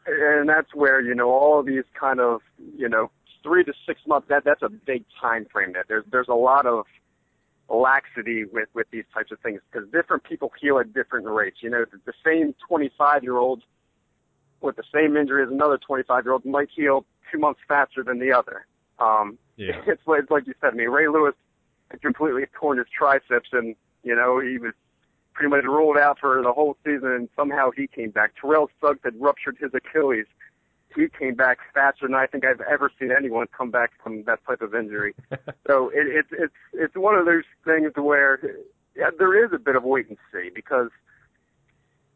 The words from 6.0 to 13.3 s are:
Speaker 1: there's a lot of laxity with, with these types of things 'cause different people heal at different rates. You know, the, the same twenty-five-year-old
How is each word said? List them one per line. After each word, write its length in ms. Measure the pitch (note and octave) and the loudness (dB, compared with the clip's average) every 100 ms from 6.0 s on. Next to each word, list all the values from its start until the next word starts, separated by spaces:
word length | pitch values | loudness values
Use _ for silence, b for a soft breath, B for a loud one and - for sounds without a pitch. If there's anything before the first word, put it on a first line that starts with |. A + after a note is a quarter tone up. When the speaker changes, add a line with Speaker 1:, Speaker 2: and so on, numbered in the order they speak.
| G#2 | -2
Speaker 1:
there's 160 | B2+ B2+ | -2 0
a 60 | |
lot 320 | A#2+ B2+ C#3 B2 | 2 4 4 2
of 200 | A#2 - _ _ _ _ _ _ _ - | -2 -4 _ _ _ _ _ _ _ -4
laxity 720 | A2+ C3 C3+ - A#2+ A2 A2+ | 0 2 2 -2 -10 -6 -6
with, 240 | G#2 A2 G#2+ | -6 -8 -6
with 140 | A#2 A2+ | -8 -8
these 140 | A2+ - | -10 -12
types 180 | A2 G#2+ | -10 -10
of 80 | A2 | -10
things 220 | A#2+ G2+ - | -10 -12 -12
'cause 120 | A#2 G2+ | -14 -6
different 320 | D#3 - D#3 - | -4 -4 -6 -6
people 260 | E3 C3 - | -10 -10 -4
heal 180 | C#3+ C3+ | 0 0
at 140 | A2+ | 0
different 320 | B2+ - B2 G#2+ | -6 -6 -6 -4
rates. 320 | G#2+ G2 - | -2 -2 -6
You 80 | A#2 | -6
know, 160 | A#2+ A#2 | -4 -4
the, 100 | G2+ - | -8 -18
the 80 | - D#3+ | -6 -2
same 280 | E3 D3+ - - | 0 0 -4 -4
twenty-five-year-old 960 | E3 C#3 - D3 D3 B2+ | -2 -2 0 2 2 0